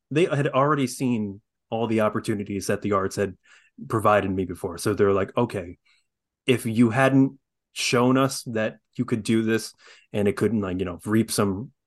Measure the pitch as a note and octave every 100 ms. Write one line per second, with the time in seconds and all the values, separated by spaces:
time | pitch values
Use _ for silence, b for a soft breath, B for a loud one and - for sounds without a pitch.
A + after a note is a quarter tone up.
0 | - C#3+ F3+ C#3+ C#3+ C3 C#3+ D3+ B2+ -
1 | C3 A#2 G#2 G2 _ _ - A2+ A2+ A2
2 | G#2+ G#2+ G#2+ G#2 G#2 G2+ F#2 G2+ G#2+ G2+
3 | F#2+ - G2 F2 b b b - - A2+
4 | G#2 G#2 F#2+ F#2+ F2+ F2 F#2+ E2+ A2 G2
5 | G2+ G2 G2 - A#2+ G2+ F2 F2 _ _
6 | _ _ _ _ - A#2 A#2 A2 A#2 G#2+
7 | C3+ C3+ C3+ - _ _ _ - - A#2+
8 | B2 C3 C3+ - - A2 A2 - _ -
9 | A#2 A2+ G#2 A2+ A2 A2+ - - b b
10 | b G#2+ G2+ F#2+ G#2+ A2 F#2+ F#2 F#2 E2+
11 | G#2 A2 A2 - G#2 F#2+ C3+ _